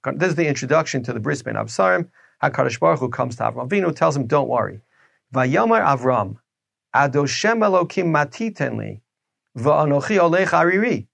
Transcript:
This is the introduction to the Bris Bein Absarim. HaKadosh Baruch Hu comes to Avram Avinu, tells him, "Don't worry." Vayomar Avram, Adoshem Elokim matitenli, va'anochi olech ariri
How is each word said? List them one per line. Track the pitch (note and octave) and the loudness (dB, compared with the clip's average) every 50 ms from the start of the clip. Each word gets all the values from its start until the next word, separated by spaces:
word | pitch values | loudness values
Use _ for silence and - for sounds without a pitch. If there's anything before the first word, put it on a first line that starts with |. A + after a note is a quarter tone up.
| - C3 C#3 | -6 -6 -2
This | C#3+ F3 F#3 | 0 -2 0
is | E3 | 0
the | D3+ E3 | 0 0
introduction | D3+ C#3 - C3 B2+ D3+ D#3+ D#3 - - C3+ A#2 | 0 -2 -4 -2 2 2 2 2 0 -4 -6 -6
to | B2 B2 | -6 -8
the | A2+ | -6
Bris | G#2+ C#3+ D3 - - | -4 -4 -6 -4 -6
Bein | A#2 A2 | -6 -6
Absarim. | G#2 G#2+ A2+ - - F#3+ F#3 F3+ F3+ E3+ - _ _ _ _ _ _ | -6 -6 -6 -2 0 2 2 2 0 -2 -6 _ _ _ _ _ _
HaKadosh | - C#3 - - C3+ B2+ A2+ - | -2 -2 0 0 -2 -2 -2 0
Baruch | D3+ E3 E3 C3+ | 0 0 2 2
Hu | B2+ A#2+ | -2 -6
comes | A#2 - B2+ B2+ A#2+ | -4 -4 -4 -6 -4
to | - A#2 | -4 -4
Avram | A2+ A#2 A#2+ B2 C3 | -4 -4 -4 -6 -2
Avinu, | G3 G3+ F#3+ E3+ D3+ | -2 0 0 -2 0
tells | - E3 E3 C#3 | 2 2 2 2
him, | C#3+ C3 | 0 -2
"Don't | A#2 D3 D3 C3+ | 0 0 0 0
worry." | B2 A#2+ A#2+ G2+ F#2+ - G#2 _ _ _ _ _ _ _ _ _ _ | 0 -2 -2 -2 -4 -6 -14 _ _ _ _ _ _ _ _ _ _
Vayomar | - C3 B2+ B2+ C#3 F#3 A3+ A3+ A#3 A3 F#3 | -2 0 0 2 2 2 2 4 2 2 4
Avram, | D#3 C#3 B2 B2 C3 B2+ A2+ G2+ F#2+ G#2 - _ _ _ _ _ _ _ _ _ _ - | 2 0 2 2 2 2 2 0 -4 -8 -14 _ _ _ _ _ _ _ _ _ _ 0
Adoshem | C3 C#3+ C#3+ B2+ D3 C#3+ C3+ - - - G#3+ A#3 A3+ | 2 2 2 2 0 0 0 -2 0 0 0 2 2
Elokim | G#3+ G#3 F#3 F3+ F3 F3+ - F#3+ F3+ | 2 2 4 2 0 0 -2 -2 0
matitenli, | E3+ D#3+ D3 D3 - - - A3+ A3+ - - D3 B2 A2+ G#2+ G#2+ G#2+ G2+ G#2+ _ _ _ _ _ _ _ _ _ _ _ | 2 2 0 0 -2 -4 -8 -8 -8 -4 -4 -6 -4 -4 -6 -8 -10 -12 -16 _ _ _ _ _ _ _ _ _ _ _
va'anochi | A#2+ A#2 D3 D3 D3+ D3+ D3 C#3+ C#3+ - - G#3+ | -2 0 2 2 4 2 2 0 0 0 0 2
olech | F#3+ F3 E3+ E3 F#3 F#3+ | 4 4 4 4 2 2
ariri | F3+ - E3 E3 F3 F3+ G3 A3 B3 F#3+ G#2+ G2+ _ | 2 2 2 2 4 2 2 0 0 -2 -4 -6 _